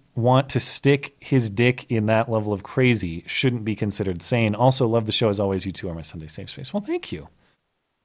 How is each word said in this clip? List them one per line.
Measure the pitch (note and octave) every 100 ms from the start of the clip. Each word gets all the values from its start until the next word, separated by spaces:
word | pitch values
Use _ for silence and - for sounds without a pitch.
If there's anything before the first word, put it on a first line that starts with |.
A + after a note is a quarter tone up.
| _
want | - A#2 B2+ C3
to | C3
stick | - - C#3 C#3 - _
his | - C3+ A2
dick | G2 A#2+ B2+ -
in | A#2 G#2+
that | A2 A#2
level | A2 G#2
of | G2+
crazy | - - B2+ A2+ F2+ E2 -
shouldn't | - C3 A#2+
be | A2 G2+
considered | G#2 - F#2+ F2
sane. | - A#2+ A2
Also, | G#2 B2+ B2+ A#2+
love | A2+ A2
the |
show | - A2+
as | G2+
always. | G2 F#2+
You | F#2+
two | F2+ F#2+
are |
my | E2
Sunday | D#2 E2+ D#2
safe | - G#2
space." | - C3+
Well, | G3+
thank | G#3 F4 -
you. | D#3+ - _ _ _ _ _ _ _